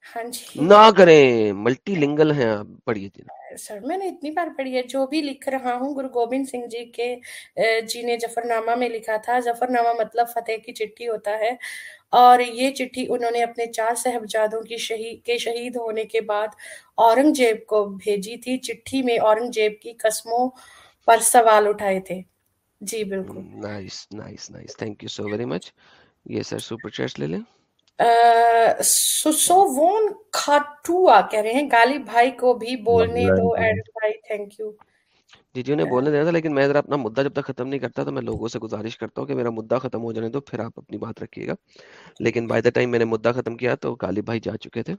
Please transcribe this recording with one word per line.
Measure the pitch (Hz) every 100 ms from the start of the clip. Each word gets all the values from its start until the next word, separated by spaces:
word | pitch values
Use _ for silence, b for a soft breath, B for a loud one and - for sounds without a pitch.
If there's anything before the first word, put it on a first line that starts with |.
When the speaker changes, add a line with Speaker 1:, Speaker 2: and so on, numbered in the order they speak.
| - 233
Speaker 1:
ہاں |
جی۔ | 233 - - -
Speaker 2:
نہ | 160 208 220 196
کریں، | 175 156 135 117 107
ملٹی | 98 110 135 -
لنگل | 185 143 147 156
ہیں | 147
آپ، | 113 104 104 90
پڑھیے | - 107 98
جی۔ | - - - - -
Speaker 1:
سر، | - 208 247
میں | 370
نے | 381
اتنی | - 294
بار | 311 330 -
پڑھی | 262 254
ہے، |
جو | 247 269 262
بھی | 311
لکھ | 294 262 -
رہا | 262 247
ہوں، | 247 269 277
گرو | 262
گوبند | 247 233 262 269
سنگھ | 247 240
جی | 233
کے، | 233 233 240 247 B B B -
اے، | 220 226
جی | 220 240
نے | 240 233
ظفر | 226 233
نامہ | 233 226 226
میں | 240 240
لکھا | 226 220 214
تھا۔ | 226 247
ظفر | 240 233 254
نامہ | 247 233 233
مطلب | 214 233 233
فتح | 233 226 220 220
کی |
چٹھی | - 214 214 240
ہوتا | 214 208
ہے، | 214 220 254 B B B B _
اور | 240 247 247
یہ | 247 233 269
چٹھی | 269 254 254 254
انہوں | 247 233
نے | 233
اپنے | 233 233 233
چار | 233 220
صاحبزادوں | 240 254 240 214 220 214 220
کی | 220 226
شہید، | - 220 226 -
کے | - 240
شہید | 233 233 240 240
ہونے | 226 220
کے | 208 226
بعد | 214 208 214 - B B B -
اورنگ | 226 226 302
زیب | 262 240 220 -
کو | 214
بھیجی | 202 196 214 202 196 240
تھی۔ | 247 254
چٹھی | 240 226 - 269
میں | 247 226
اورنگ | 214 214 247
زیب | 233 214 208
کی | 233
قسموں | 226 220 214 226 233 254 b b b b b -
پر | 226
سوال | - 254 226 214 208
اٹھائے | 208 202 190
تھے۔ | 190 180 180 _ _ _ _ _
جی، | 202 226
بالکل۔ | 202 190 185 190 190
Speaker 2:
نائس، | 107 104 101 95 - -
نائس، | 104 98 104 -
نائس۔ | 90 - -
Thank | 113 104
you | 107 -
so | 104
very | 104 123
much۔ | 165 - b b b b b -
یہ | 113
سر، | 107 107
سپر | - 113 107
چیٹس | 123 127 -
لے | 143
لیں۔ | 185 233 _ _ _ _ -
Speaker 1:
آ، | 233 233 233 233 233 233 233 -
سوسوون | - - - - 302 311 - 359 392 262 330 427 427 415 _
کھاٹوا | - - 285 285 - - 349 359 214
کہہ | 185 214
رہے | 214
ہیں، | 254 285
"غالب | 233 240 285
بھائی | 202 233 254
کو | 262 247
بھی | 240 226 254
بولنے | 214 233 226 240
دو، |
Speaker 3:
السلام | 190 190 233
علیکم۔ | 226
Speaker 1:
ایڈم | 226 214 -
بھائی، | 220 214 214 _
thank | 208 202 202
you۔" | 214 208 b b b b b b _
Speaker 2:
جی، | 127
جی، | 127
انہیں | 147 143
بولنے | 127 143
دینا | 147
تھا، | 160
لیکن | 170 160
میں | 139 139
ذرا | 143
اپنا | - 143
مدعا | 110 113
جب | 139
تک | 139
ختم | 139 131 127
نہیں | 139
کرتا، | 127 135
تو | 139
میں | 135
لوگوں | 113 107 110
سے | 120
گزارش | 113 107 107 -
کرتا | 107 -
ہوں | 135
کہ |
میرا | 131 120
مدعا | 113 113 120
ختم | 127 113
ہو | 117
جانے | 110 113
دو، | 135
پھر | - 117
آپ | 110 -
اپنی | _ 104
بات | 113 110
رکھیے | - - 104
گا۔ | 190 _ B B B B B
لیکن | 117 113
by | 113 113
the | 117 127
time | 123
میں | 117
نے |
مدعا | 113 113 117
ختم | 123 120 117
کیا | 123
تو | 139 139 120
غالب | 92 98
بھائی | 104 117
جا | 98 110
چکے | - 117
تھے | 113